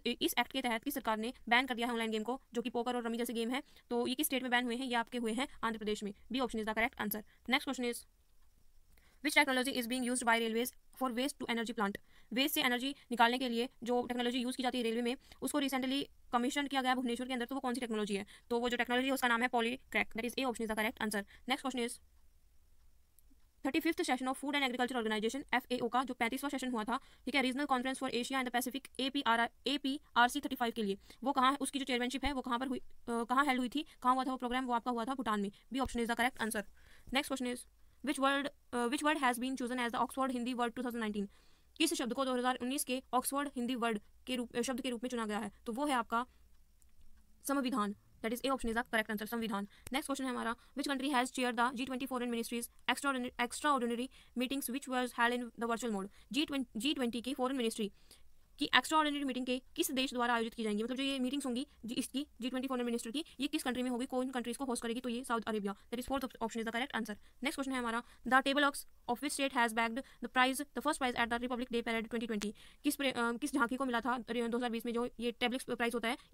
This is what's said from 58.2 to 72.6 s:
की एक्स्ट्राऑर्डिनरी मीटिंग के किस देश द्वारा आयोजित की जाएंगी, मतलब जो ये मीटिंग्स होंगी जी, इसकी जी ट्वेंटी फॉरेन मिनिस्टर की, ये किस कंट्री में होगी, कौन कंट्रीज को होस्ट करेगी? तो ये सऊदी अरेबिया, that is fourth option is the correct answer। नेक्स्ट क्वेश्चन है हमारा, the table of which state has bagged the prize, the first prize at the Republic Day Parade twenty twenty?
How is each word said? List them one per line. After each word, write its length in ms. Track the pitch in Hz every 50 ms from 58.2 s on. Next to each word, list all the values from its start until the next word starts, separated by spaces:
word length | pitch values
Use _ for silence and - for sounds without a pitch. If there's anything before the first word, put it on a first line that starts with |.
| - - - - - - - -
की 120 | 294 - -
एक्स्ट्राऑर्डिनरी 480 | 247 254 - 320 311 302 294 285 285 285
मीटिंग 220 | 269 247 254 254
के 160 | 247 247 262 - - -
किस 140 | - 330 -
देश 220 | 277 254 262 254
द्वारा 220 | 240 247 240 240 240
आयोजित 200 | 233 226 226 -
की 100 | - 220
जाएंगी, 180 | 214 208 208
मतलब 140 | 220 233 254
जो 60 | 254
ये 160 | 277 269 277 269
मीटिंग्स 280 | 247 254 277 285 269
होंगी 200 | 262 233 247 294 - - - -
जी, 100 | 214 247
इसकी 320 | 262 254 - - 262 302 - - -
जी 100 | 226 254
ट्वेंटी 180 | 247 254 247 269
फॉरेन 180 | 262 247 240
मिनिस्टर 240 | 240 233 233 233 233
की, 140 | 226 285 330 - - -
ये 60 | 262
किस 160 | 302 - -
कंट्री 200 | - 269 247 254
में 80 | 247 254
होगी, 160 | 247 226 254
कौन 240 | 262 262 254 254 254
कंट्रीज 260 | 262 247 226 247 -
को 80 | - 277
होस्ट 180 | 247 240 240
करेगी? 180 | - 233 226 254
तो 80 | - 254
ये 160 | 226 240 262
सऊदी 200 | - 233 226 220 233
अरेबिया, 260 | 214 214 196 202 196
that 200 | - - - -
is 180 | 247 254 -
fourth 200 | 269 277 262 240
option 240 | - - 226 220 -
is 80 | 233 220
the 80 | 226
correct 200 | 220 233 262 285
answer। 240 | - 233 214 208 208 - - - - -
नेक्स्ट 120 | 240 277 -
क्वेश्चन 180 | - 269 269
है 60 | 269 254
हमारा, 240 | 240 226 226 233 - - - - - 233
the 140 | 254 262 254
table 240 | 277 269 294 294 277 - - - - - - - -
of 80 | 240 214
which 140 | 269 294
state 200 | - - 269 277 262
has 160 | 262 233 233
bagged 260 | 220 233 226 233 226 269
the 340 | 262 - - - - 240
prize, 260 | - 262 254 269 269 294
the 240 | 285 - - 247
first 200 | - 294 311 -
prize 140 | 269 247 240
at 120 | - 233 226
the 140 | 240 233
Republic 300 | 247 247 254 233 254 -
Day 100 | 233 233
Parade 260 | 233 240 226 226 220 226
twenty 220 | 240 226 240 226
twenty? 220 | 226 208 208 208 214 -